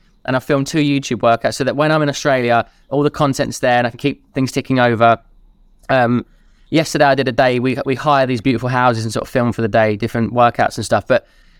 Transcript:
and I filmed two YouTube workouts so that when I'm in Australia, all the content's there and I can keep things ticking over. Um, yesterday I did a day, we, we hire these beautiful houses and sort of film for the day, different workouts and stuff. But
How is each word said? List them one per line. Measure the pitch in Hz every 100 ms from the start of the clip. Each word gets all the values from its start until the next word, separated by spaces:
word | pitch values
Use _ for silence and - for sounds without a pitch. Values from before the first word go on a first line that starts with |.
| _ _
and | - 127
I |
filmed | - 139 139
two | 160
YouTube | 147 139 131 113
workouts | 117 117 - 110
so | 127
that | 123
when | 151
I'm | 156
in | 147
Australia, | 139 151 131 120 117 110 _ _
all | 135
the | 147
content's | - 147 135 127 123
there | 131 123
and | 120
I |
can | -
keep | 143 - _
things | - 131
ticking | - 123 131
over. | 120 113 117 113 _ _ _ _ _ _ _
Um, | 131 120 120 - _ _ _ _
yesterday | 151 160 - 143
I |
did | 135 131
a |
day, | 117 131 123
we, | 127 120 139
we |
hire | 127 151 139 131
these | 127
beautiful | 135 117 123
houses | 127 127 113
and | 113
sort | 107 -
of |
film | 131 120
for | 113
the | 113
day, | 113 110 104
different | 117 120 113
workouts | 120 120 - 107 -
and | 107
stuff. | 110 -
But | 123 - _ _ _